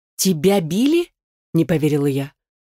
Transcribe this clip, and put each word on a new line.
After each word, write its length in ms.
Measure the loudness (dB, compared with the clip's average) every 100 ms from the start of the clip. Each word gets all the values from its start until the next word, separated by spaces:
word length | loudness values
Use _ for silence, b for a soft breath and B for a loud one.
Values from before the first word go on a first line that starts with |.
| _ -4
"Тебя 440 | -2 0 2 0
били?" 500 | 0 -2 0 0 -2 _ _ _ _ -2
не 100 | 0
поверила 400 | 0 0 0 0
я. 280 | -2 -6 _ _ _